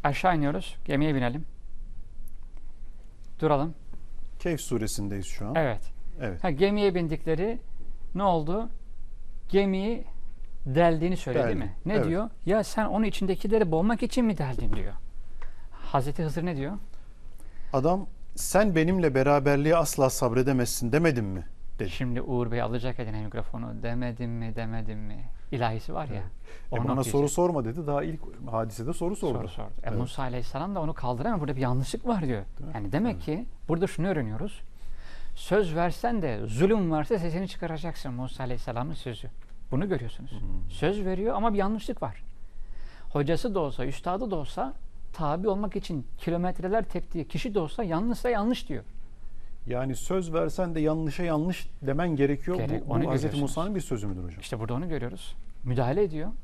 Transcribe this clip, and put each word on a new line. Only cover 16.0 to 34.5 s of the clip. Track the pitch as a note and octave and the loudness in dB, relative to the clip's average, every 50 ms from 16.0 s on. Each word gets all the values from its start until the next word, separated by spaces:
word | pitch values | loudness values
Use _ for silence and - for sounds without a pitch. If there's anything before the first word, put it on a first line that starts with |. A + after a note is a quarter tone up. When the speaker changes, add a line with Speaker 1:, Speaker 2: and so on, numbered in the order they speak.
| B2 C#3+ C#3 - E3 | 2 2 0 0 0
Speaker 1:
Hızır | D#3 D3+ E3+ D#3+ | 0 0 -2 -2
ne | F3+ E3+ | -2 -2
diyor? | C3+ C3+ C#3+ G3+ G3+ - - - - - - - - - - - - - - - - - - - | -2 -2 -4 -4 -6 -6 -8 -8 -8 -10 -10 -14 -12 -10 -10 -8 -8 -8 -8 -6 -4 -4 0 0
Speaker 2:
Adam, | C3+ B2+ D#3+ F3+ G3 G3 - - - - - - | 2 4 4 2 2 0 -4 -6 -8 -8 -6 -4
"Sen | - - - - F#3 G#3+ G#3 F3+ | -4 -4 4 4 6 6 6 6
benimle | D#3+ D#3+ E3+ F#3 F#3+ E3+ D#3 C3 | 4 4 4 4 4 4 4 6
beraberliğe | C3+ C3 C#3+ C#3+ C#3+ C3+ D3 C#3+ C#3+ C#3+ D#3 E3 | 6 6 8 6 6 6 6 4 6 6 6 6
asla | E3 D#3+ - - - C3+ C3 | 6 4 2 4 4 4 4
sabredemezsin | - - C3+ B2 A2+ B2+ C3 C3+ C3+ B2+ B2 A#2 - - - A#2 | 4 4 2 4 4 4 4 4 4 4 2 2 0 -2 0 2
demedim | A#2 D3+ E3+ E3 C#3 A#2+ G#2+ | 4 6 6 6 4 4 0
mi?" | G2 F#2+ F2+ E2+ - - - - - - - | 0 -2 -4 -6 -6 -8 -6 -4 -4 -2 -2
dedi. | A2 - | -2 -2
Speaker 1:
Şimdi | - - C#3+ B2 A#2+ B2 | -2 -2 -2 0 0 -2
Uğur | C3+ - C3 B2 A#2+ A#2 | 0 0 0 0 0 0
Bey | A#2 B2 | 0 0
alacak | A#2+ A2+ A#2 B2 A#2 C3 A#2+ - | 0 0 0 0 0 0 -2 -2
eline | B2 A2 A2 G#2+ G#2+ | -2 -2 -2 -2 -4
mikrofonu. | G#2+ - A#2 A#2 - - A#2 A#2 A#2 A#2 A2 A2 | -4 -2 -2 -2 -2 -2 -4 -4 -6 -6 -4 -2
"Demedim | A#2 A#2+ B2 B2 B2 A#2 A#2 B2 A#2 | 0 0 0 0 -2 -2 -4 -4 -4
mi, | A#2 A#2 A2+ A2+ A2 | -4 -4 -2 -2 -2
demedim | A2+ A2+ A2+ A2+ A2+ A2 A2 A2 G#2+ | -2 -2 -2 -2 0 0 0 -2 -2
mi?" | G#2+ G#2+ G#2+ A2 - - - - - - | -2 -2 -2 -2 -2 -4 -4 -6 -6 -6
İlahisi | - B2+ A#2+ A2+ A2+ A2 - - - | -2 0 0 0 0 -2 -2 -2 -4
var | E3+ D#3 | -4 -4
ya. | C3+ G#2 | -4 -4
Speaker 2:
Evet. | G2+ G2 F#2+ - - - - - - - - | -4 -4 -4 -6 -8 -10 -10 -10 -8 -6 -4
Speaker 1:
Onu | - A2+ | -2 0
Speaker 2:
"E, | A2 | 0
bana | C#3 | 2
Speaker 1:
okuyacak. | B2 C3+ C3 A#2 | 2 2 0 2
Speaker 2:
soru | A2 C#3 C#3+ D3 | 2 2 2 2
sorma." | - - F3 F3+ E3+ D3 A#2+ | 4 4 4 4 4 0 -2
dedi. | A2 A#2+ E3+ E3 | -2 -4 -4 -2
Daha | C#3+ C#3+ C#3+ D3 | 0 0 0 0
ilk | D#3+ D#3 D#3 - - - - C#3 B2+ | -2 -4 -6 -8 -10 -10 -10 -8 -4
hadisede | A2+ A2+ A2+ A2 G#2 - A2+ - - | -2 -2 -2 -2 -4 -6 -4 -4 -2
soru | - F3 F3 G#3 | -2 -2 -2 -2
sordu. | - G#3+ D#3+ A#2+ | -2 -2 -2 0
Speaker 1:
Soru | A#2 A#2 | -2 -4
sordu. | - - - G#2+ G#2+ - - - | -4 -6 -6 -6 -4 -4 -2 -2
E, | A#2 | 0
Speaker 2:
Evet. | A2 A2 | 0 0
Speaker 1:
Musa | B2 A#2+ - - C3+ | -2 -2 -2 -4 -4
Aleyhisselam | B2+ A#2+ B2 B2 - - C3+ D#3+ F#3+ G3+ | -2 -2 -2 -2 -2 -2 -2 -4 -2 -2
da | F#3 | -2
onu | D#3 D#3 D3+ | 0 -2 -2
kaldıramıyor. | - - B2 B2 A#2 C#3+ A3+ A#3 F#3 | 0 0 -2 0 0 0 0 0 0
"Burada | D3 C#3 C#3+ | 0 0 0
bir | B2+ | 0
yanlışlık | C3+ B2 B2 C3 C3+ - - - - | 2 2 2 2 2 0 -2 -2 0
var." | A#3+ A#3+ G3 D#3 | 0 0 2 2
diyor. | C3 B2 G#2 G2 - - - | 0 -2 -2 -4 -6 -8 -8
Speaker 2:
Değil | - - | -6 -6
mi? | - | -6
Speaker 1:
Yani | A2+ G#2 G2 | -4 -4 -2
demek | C3 D3 - - G2+ | 0 0 0 0 -2
Speaker 2:
Evet. | F2+ - | -2 -2
Speaker 1:
ki | - D3+ F#3+ B3 - - - - | -2 -2 -2 -4 -6 -8 -8 -2
burada | - D#3+ E3+ F#3+ | -2 0 0 2
şunu | - - - D#3+ | 0 0 0 0
öğreniyoruz. | G3 F#3+ D#3 B2+ G#2+ G#2+ A#2+ E3+ G3+ | 0 2 0 0 -2 -2 -2 -2 -4